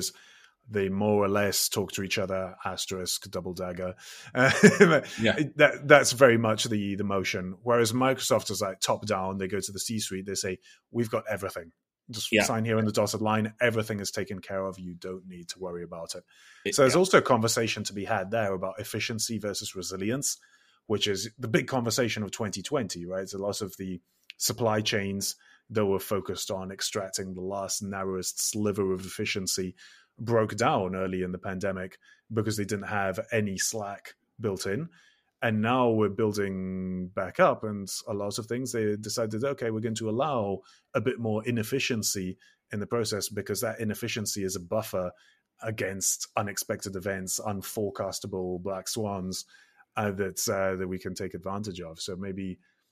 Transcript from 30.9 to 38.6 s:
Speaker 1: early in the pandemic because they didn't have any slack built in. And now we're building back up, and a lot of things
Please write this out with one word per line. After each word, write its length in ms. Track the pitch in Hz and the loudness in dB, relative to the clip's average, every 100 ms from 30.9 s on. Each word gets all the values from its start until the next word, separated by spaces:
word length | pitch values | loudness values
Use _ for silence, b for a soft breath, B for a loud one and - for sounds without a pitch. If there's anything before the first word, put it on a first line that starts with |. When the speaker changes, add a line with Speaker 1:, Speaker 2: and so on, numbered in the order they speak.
| 92 | -2
Speaker 1:
early 280 | 95 92 | -2 -2
in 80 | 90 | -4
the 80 | 90 | -6
pandemic 580 | 101 92 98 95 95 - b b b | -6 -4 -4 -4 -8 -14 b b b
because 240 | 113 110 104 | -2 0 0
they 100 | 101 | -2
didn't 200 | 104 95 | -2 -2
have 340 | 101 98 92 - | -2 0 -2 0
any 260 | 113 104 92 | 0 0 0
slack 560 | - 113 101 98 - - _ - | -2 -4 -6 -10 -14 -20 _ -6
built 280 | 107 92 98 | -2 -2 -2
in. 200 | 110 170 b b b b - | -2 -4 b b b b -2
And 220 | 120 107 | 0 2
now 260 | 110 127 120 | 2 4 4
we're 200 | 110 101 | 6 2
building 1000 | 98 110 101 98 95 92 92 92 92 90 98 | 4 2 2 0 -2 -4 -4 -4 -4 -6 -6
back 240 | 92 - | -4 4
up, 240 | 175 117 | 4 4
and 280 | 107 101 95 - - | -4 -6 -8 -10 -8
a 60 | |
lot 240 | 101 101 101 | -6 -4 -6
of 80 | 113 | -4
things 260 | 120 | -4